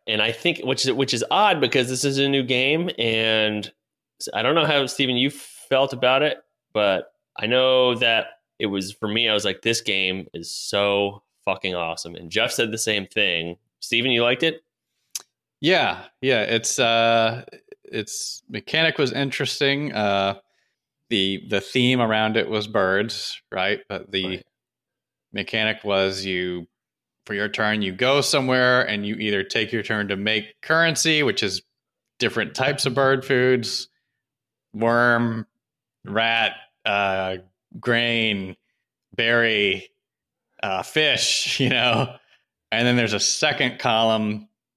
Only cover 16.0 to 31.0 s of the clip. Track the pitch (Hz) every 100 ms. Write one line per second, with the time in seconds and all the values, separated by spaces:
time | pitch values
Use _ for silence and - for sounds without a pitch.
16 | - _ 131 120 104 113 - - 117 117
17 | 113 117 113 117 - - _ - - 113
18 | 104 - - - - 110 - 156 160 156
19 | 135 123 139 - 135 - 139 139 147 107
20 | 104 98 98 98 _ _ _ _ _ _
21 | _ 110 95 95 - 101 - 131 123 127
22 | 113 110 110 110 - 107 104 110 92 98
23 | 113 - - - _ 95 95 104 - 95
24 | 98 98 92 90 - _ _ _ _ _
25 | _ _ _ 104 92 113 110 107 104 98
26 | 95 95 95 92 90 87 85 _ _ _
27 | _ _ - 101 104 - 107 107 98 92
28 | 123 143 135 147 131 127 127 127 - 104
29 | 104 107 107 101 95 113 107 113 101 107
30 | 101 98 104 110 104 _ - 160 165 160